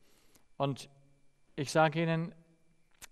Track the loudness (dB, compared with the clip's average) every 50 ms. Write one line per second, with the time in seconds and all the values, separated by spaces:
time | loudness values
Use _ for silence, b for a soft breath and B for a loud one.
0 | b b b b b b b b b b -6 -4 -4 -4 -4 -6 -10 -18 -20 -20
1 | -20 -20 -20 _ _ -20 _ _ _ _ -8 -8 -6 0 4 4 4 4 4 0
2 | 0 0 0 -2 -2 -6 -10 -18 -20 _ _ _ _ _ _ _ _ _ _ -20
3 | -20 -20